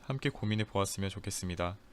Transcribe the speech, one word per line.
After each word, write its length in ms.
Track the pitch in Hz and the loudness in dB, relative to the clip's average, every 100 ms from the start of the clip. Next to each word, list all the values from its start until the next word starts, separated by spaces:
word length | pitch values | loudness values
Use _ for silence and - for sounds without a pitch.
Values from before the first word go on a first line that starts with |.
함께 260 | - 131 143 | -4 -2 0
고민해 360 | - 107 107 107 | 0 0 2 2
보았으면 440 | 98 98 - 98 | 2 2 0 -2
좋겠습니다. 680 | 95 98 - 92 87 87 98 - | -2 -4 -4 -2 0 0 -2 -12